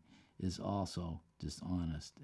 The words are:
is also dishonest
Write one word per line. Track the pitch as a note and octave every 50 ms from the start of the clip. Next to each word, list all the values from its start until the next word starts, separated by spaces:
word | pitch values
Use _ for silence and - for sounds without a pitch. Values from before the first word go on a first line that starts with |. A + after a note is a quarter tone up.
| - - - - - - _ -
is | F#2 F#2+ F2 -
also | G2 G2 G2+ G2+ F#2 F2 - F2 F2 E2 D#2+ D#2 - _ _ -
dishonest | - D#2+ - - - F2+ F#2 F2+ E2+ D#2+ D#2 D#2 - - - -